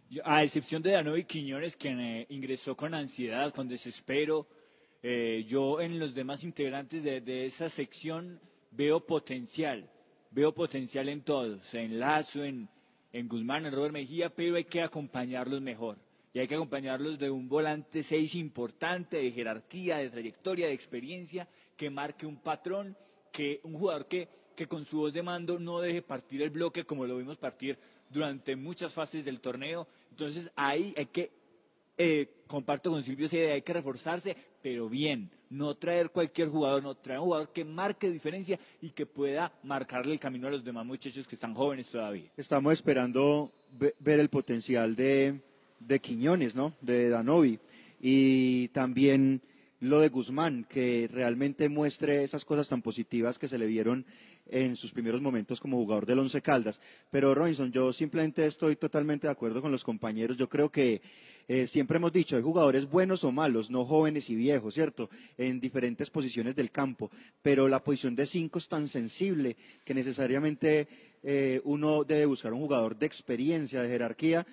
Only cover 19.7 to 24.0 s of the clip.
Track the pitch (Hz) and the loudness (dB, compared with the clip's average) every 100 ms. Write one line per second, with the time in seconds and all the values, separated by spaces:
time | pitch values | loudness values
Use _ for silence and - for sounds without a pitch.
19.7 | 180 180 156 131 120 113 - 113 113 165 | -8 -4 -2 -4 -6 -10 -8 -6 -2 -2
20.7 | 131 - 123 131 180 165 180 175 _ _ | -4 -8 -10 -10 -12 -10 -12 -12 _ _
21.7 | - 147 139 147 - 156 147 160 151 175 | -10 -8 -6 -8 -8 -12 -10 -6 -4 -4
22.7 | 196 196 190 _ _ _ - 143 147 165 | -6 -8 -14 _ _ _ -6 -4 -4 -8
23.7 | 156 190 151 | -4 -2 -2